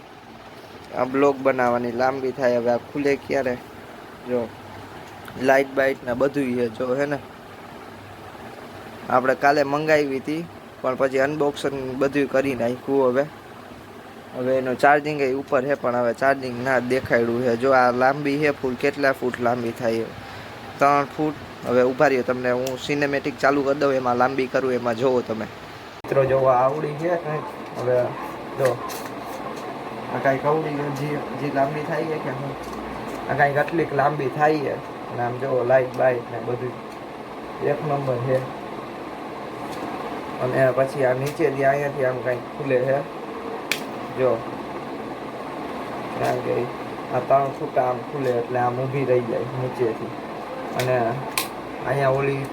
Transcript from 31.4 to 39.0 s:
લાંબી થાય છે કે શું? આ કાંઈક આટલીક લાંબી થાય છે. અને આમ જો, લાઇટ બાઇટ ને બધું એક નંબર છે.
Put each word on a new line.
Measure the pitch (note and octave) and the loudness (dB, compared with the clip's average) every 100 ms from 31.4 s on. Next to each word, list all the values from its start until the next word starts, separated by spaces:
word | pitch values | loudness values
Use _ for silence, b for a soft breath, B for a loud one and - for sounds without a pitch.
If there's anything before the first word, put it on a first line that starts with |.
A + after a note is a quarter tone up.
| C#3+ | -2
લાંબી | C#3 C#3 D3+ | 2 0 0
થાય | D3 D3+ | -4 -2
છે | D#3+ D3+ | -2 -2
કે | D3 | -4
શું? | C3+ C#3+ - - - - - - - - | -6 -6 -8 -10 -10 -8 -8 -8 -8 -4
આ | |
કાંઈક | C3+ C#3+ C#3 | 2 2 4
આટલીક | C#3+ E3 C#3 | 0 0 0
લાંબી | C#3 C#3 D3 C3 | 2 2 2 -2
થાય | D3+ D3+ D#3 | 2 4 4
છે. | C3 | 0
અને | - - - - A#2+ | -4 -8 -12 -10 -4
આમ | A#2+ | -4
જો, | B2 C3+ B2+ | -2 0 0
લાઇટ | A#2+ C3 B2+ B2 | 4 4 4 2
બાઇટ | B2+ B2 A#2 | 2 2 -4
ને | A#2 | -8
બધું | A#2+ B2 B2 - - - - - - - - - | -4 -4 -4 -8 -12 -12 -12 -12 -12 -12 -10 -4
એક | C#3 C#3+ D3+ | 0 0 0
નંબર | C#3+ C3+ | 0 0
છે. | A#2+ C3 C3 C3 - - - - - | -2 2 0 0 -8 -10 -10 -10 -10